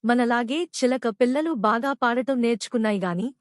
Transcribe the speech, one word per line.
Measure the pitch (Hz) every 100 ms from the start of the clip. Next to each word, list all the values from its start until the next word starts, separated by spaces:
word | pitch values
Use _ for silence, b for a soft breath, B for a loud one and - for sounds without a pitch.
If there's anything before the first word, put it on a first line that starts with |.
మనలాగే | 220 240 233 240 233 294
చిలక | 349 - 247 254 233
పిల్లలు | 202 247 269 320
బాగా | 277 208 226 254
పాడటం | 277 240 240 254 262
నేర్చుకున్నాయి | 233 233 - 240 220 202
గాని | 180 175 233 -